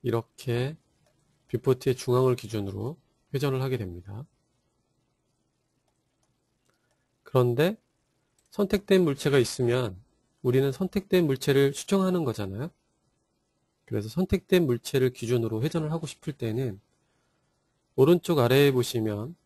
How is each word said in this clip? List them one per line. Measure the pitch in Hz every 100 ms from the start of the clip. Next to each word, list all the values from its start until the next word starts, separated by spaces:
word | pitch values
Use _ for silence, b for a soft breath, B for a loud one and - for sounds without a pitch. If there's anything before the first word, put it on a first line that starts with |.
이렇게 | 120 113 113 _ - 120 131 160 _ _ _ _ _ _ _
뷰포트의 | 117 139 127 -
중앙을 | 127 - 127 131 123
기준으로 | 107 110 101 98 110 160 _ _ _
회전을 | 139 143 131
하게 | 135 127
됩니다. | 98 90 92 101 151 _ _ _ _ _ _ _ _ _ _ _ _ _ _ _ _ _ _ _ _ _ _ _ _ _ _ _ _ _
그런데 | - 131 123 120 165 220 _ _ _ _ _ _ _
선택된 | - 196 208 - 190
물체가 | 170 139 151 139
있으면 | 120 - 120 123 120 92 _ _ _ _
우리는 | 123 127 139
선택된 | 131 190 202 - 180 165
물체를 | 135 - 139 139
수정하는 | 139 - 196 190 180
거잖아요. | 143 110 98 98 156 _ _ _ _ _ _ _ _ _ _ _
그래서 | _ 110 104
선택된 | 160 185 196 _ 185 160
물체를 | 120 - 139 131
기준으로 | 127 113 120 113 110
회전을 | 139 170 156
하고 | 165 160
싶을 | - -
때는 | 143 113 110 131 95 _ _ _ _ _ _ _ _ _ _ _ -
오른쪽 | 135 175 - 160
아래에 | 120 135 143
보시면 | 131 120 120 110 104 120 175